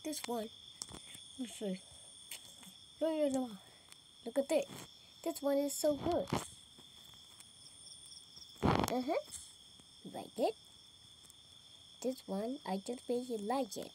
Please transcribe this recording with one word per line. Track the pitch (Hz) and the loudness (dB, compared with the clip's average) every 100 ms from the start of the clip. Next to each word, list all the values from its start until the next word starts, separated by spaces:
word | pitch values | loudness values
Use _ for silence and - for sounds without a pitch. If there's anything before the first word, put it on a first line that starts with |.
This | 311 294 - | -2 -4 -2
one. | 233 220 - - - - - - - - - | -2 -2 -8 -20 -12 -12 -12 -14 -16 -16 -8
Let's | 240 - | -8 -4
see. | 214 185 - - - - - - - - - - - - | -2 -2 -6 -18 -18 -20 -14 -14 -14 -18 -18 -18 -20 0
No, | 320 | 2
no, | 311 294 | 4 4
no. | 262 247 202 - - - - - - 240 | 4 0 -6 -16 -20 -20 -20 -20 -12 -2
Look | 254 | 0
at | 269 | 4
this. | 302 - - - - - - | 4 2 -6 -12 -16 -20 -6
This | 330 302 | -4 0
one | 277 277 | 4 4
is | 285 | 4
so | - 311 285 | 4 4 4
good. | - 339 180 - - - - - - - - - - - - - - - - - - - - - - - | 2 2 2 -2 -2 -14 -20 -20 -20 -20 -20 -20 -20 -20 -20 -20 -20 -20 -18 -18 -18 -20 -20 -20 -20 4
Uh-huh. | - - - 247 254 415 571 - - - - - - - - | 6 6 6 2 4 2 0 -12 -12 -18 -20 -20 -20 -16 -10
Like | - - - | -8 -8 2
it. | 302 453 - - - - - - - - - - - - - - | 2 2 -12 -20 -20 -20 -20 -20 -20 -20 -20 -20 -20 -20 -20 -4
This | 247 262 - | -2 -2 -2
one, | 190 226 277 - | -2 0 -2 -2
I | 190 196 | -2 -2
just | 247 - | -6 0
really | 240 254 226 202 | 0 0 -2 2
like | 262 240 - | 2 2 -2
it. | - | -8